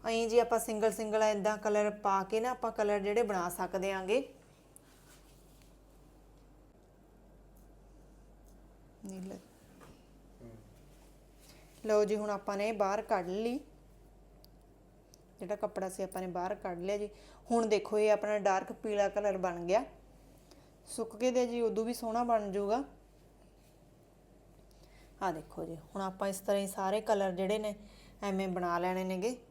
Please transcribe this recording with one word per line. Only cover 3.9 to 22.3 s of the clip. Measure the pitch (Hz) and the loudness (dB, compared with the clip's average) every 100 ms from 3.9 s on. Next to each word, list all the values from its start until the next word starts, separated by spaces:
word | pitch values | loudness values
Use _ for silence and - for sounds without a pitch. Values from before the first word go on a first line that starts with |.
ਆਂਗੇ। | 190 185 233 277 - - - - - - - - - - - - - - - - - - - - - - - - - - - - - - - - - - - - - - - - - - - - - - - | -2 0 0 0 -14 -20 -20 -20 -20 -20 -20 -20 -20 -20 -20 -20 -20 -20 -20 -20 -20 -20 -20 -20 -20 -20 -20 -20 -20 -20 -20 -20 -20 -20 -20 -20 -20 -20 -20 -20 -20 -20 -20 -20 -20 -20 -20 -20 -20 -20 -16
ਨੀਲਾ। | 202 190 185 190 - - - - - - - - - - 117 113 - - - - - - - - - - - - | -12 -12 -12 -14 -16 -20 -20 -20 -20 -20 -20 -20 -20 -20 -20 -18 -20 -20 -20 -20 -20 -20 -20 -20 -20 -20 -20 -10
ਲਓ | 214 208 | 2 4
ਜੀ, | 208 208 | 4 2
ਹੁਣ | 208 | 0
ਆਪਾਂ | 202 202 202 | -4 -4 -2
ਨੇ | 208 | -2
ਬਾਹਰ | 214 196 208 | 2 0 0
ਕੱਢ | 214 208 175 | 0 0 0
ਲਈ, | 190 226 254 - - - - - - - - - - - - - - - - - - | -2 -2 -4 -8 -20 -20 -20 -20 -20 -20 -20 -20 -20 -20 -20 -20 -20 -20 -20 -20 -16
ਜਿਹੜਾ | 180 208 | -6 -4
ਕੱਪੜਾ | 208 202 185 | -2 -4 -6
ਸੀ | 185 | -6
ਆਪਾਂ | 190 185 | -8 -6
ਨੇ | 185 | -6
ਬਾਹਰ | 175 180 202 | -4 -4 -4
ਕੱਢ | 196 175 | -6 -6
ਲਿਆ | 180 208 | -4 -4
ਜੀ। | 208 - - - - | -4 -10 -20 -20 -2
ਹੁਣ | 233 220 | 0 4
ਦੇਖੋ, | 208 202 214 | 2 2 2
ਇਹ | 214 | 4
ਆਪਣਾ | 208 208 208 | 4 4 0
ਡਾਰਕ | 202 190 185 | 2 2 -2
ਪੀਲਾ | 226 220 208 202 | -8 -4 0 2
ਕਲਰ | 196 202 190 | 2 0 0
ਬਣ | 180 175 | -2 -2
ਗਿਆ। | 175 202 277 - - - - - - - - - - | 2 2 0 -12 -20 -20 -20 -20 -20 -20 -20 -20 -14
ਸੁੱਕ | - 226 208 | -8 -8 0
ਕੇ | 247 | 2
ਤੇ | 247 247 | 4 2
ਜੀ | 240 | 2
ਉਦੋਂ | 233 208 | 2 2
ਵੀ | 226 | -2
ਸੋਹਣਾ | 240 233 226 | -2 -2 0
ਬਣ | 240 | 2